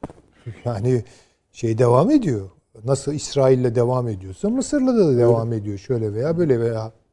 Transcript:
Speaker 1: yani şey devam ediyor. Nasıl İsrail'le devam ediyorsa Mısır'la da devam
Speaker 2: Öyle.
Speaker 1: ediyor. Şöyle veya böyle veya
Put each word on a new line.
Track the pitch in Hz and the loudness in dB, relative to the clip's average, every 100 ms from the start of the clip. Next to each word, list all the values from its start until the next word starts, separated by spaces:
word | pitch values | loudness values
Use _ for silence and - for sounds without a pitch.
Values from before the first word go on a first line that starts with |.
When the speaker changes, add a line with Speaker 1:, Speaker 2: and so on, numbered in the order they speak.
| - - _ _ 120 101 120 | -16 -16 _ _ -18 -10 -8
Speaker 1:
yani | 104 120 127 - - _ _ _ | -4 0 -2 -2 -18 _ _ _
şey | - 113 113 | -8 -4 2
devam | 120 123 202 | 4 4 4
ediyor. | 302 196 110 95 _ _ 113 | 2 2 -4 -6 _ _ -12
Nasıl | 110 135 143 | -4 -2 -2
İsrail'le | 147 - 143 131 131 123 117 | -6 -4 2 4 4 2 0
devam | 120 127 120 | 0 0 -4
ediyorsa | 95 95 92 202 | -6 -10 -6 -4
Mısır'la | 254 - 294 262 233 | -2 -2 -2 0 2
da | 170 120 | 4 4
devam | 120 117 113 | 4 2 0
Speaker 2:
Öyle. | 113 | -6
Speaker 1:
ediyor. | 104 98 | -6 -10
Şöyle | - 120 107 | -6 -4 -4
veya | 104 147 165 | -4 -4 -2
böyle | 165 120 | 0 0
veya | 117 110 113 _ _ | 0 -4 -8 _ _